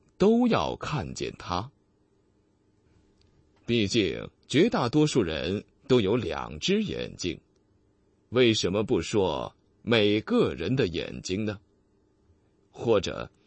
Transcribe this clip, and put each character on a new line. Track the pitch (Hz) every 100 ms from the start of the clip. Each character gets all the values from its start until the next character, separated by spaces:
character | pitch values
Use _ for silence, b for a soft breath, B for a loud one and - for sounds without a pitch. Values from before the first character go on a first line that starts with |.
| _ -
都 | 202 233 247
要 | 131 67 62
看 | - 151 69
见 | 64 62 -
他？ | - 87 127 - _ _ _ _ _ _ _ _ _ _ _ _ _ _ _ _ _ _ -
毕 | 117 98
竟 | 117 90 57 50 - -
绝 | 131 190
大 | 208 120
多 | 151
数 | 151 135
人 | 85 78 73 101 - _ -
都 | 123
有 | 95 123
两 | - 71 58 76
只 | - 202
眼 | 208 60 57 50
睛， | 90 - _ _ _ _ _ _ _ _ _
为 | 117 120
什 | 110 90
么 | 98
不 | 107 101
说 | 80 107 90 67 53 - _ _
每 | 98 113 104 107
个 | - 240 120
人 | 69 82
的 | 131 98
眼 | 80 50 64
睛 | - 95
呢？ | 107 98 _ _ _ _ _ _ _ _ _ _ _
或 | - 117 101
者， | 85 - 58 _